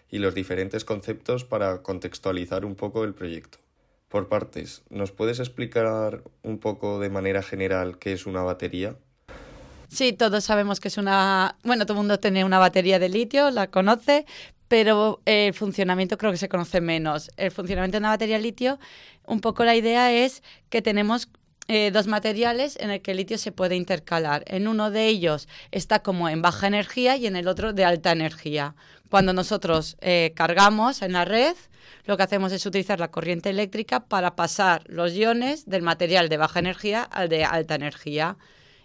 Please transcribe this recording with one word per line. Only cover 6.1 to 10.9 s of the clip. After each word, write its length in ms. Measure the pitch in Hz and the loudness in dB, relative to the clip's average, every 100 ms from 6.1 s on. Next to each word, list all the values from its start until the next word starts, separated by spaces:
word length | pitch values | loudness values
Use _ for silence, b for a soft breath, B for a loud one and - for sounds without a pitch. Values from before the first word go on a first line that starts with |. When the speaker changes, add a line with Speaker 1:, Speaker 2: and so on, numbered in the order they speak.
| - - _ | -6 -16 _
Speaker 1:
un 160 | 110 107 | -10 -6
poco 400 | 110 101 101 101 | -6 -4 -6 -4
de 100 | 101 | -4
manera 320 | 98 95 98 | -2 -2 -2
general 560 | 95 95 95 92 90 90 | -4 -4 -2 -2 -2 -6
qué 160 | 101 | -8
es 140 | 92 98 | -6 -6
una 160 | 92 | -4
batería? 520 | 90 87 87 87 101 - _ _ B B B B B B B | -4 -4 -6 -6 -8 -10 _ _ B B B B B B B
Speaker 2:
Sí, 260 | - 262 | 0 0
todos 300 | 196 220 208 | 2 2 2
sabemos 360 | 196 214 202 196 | 2 0 0 -2
que 100 | |
es 100 | 196 | -6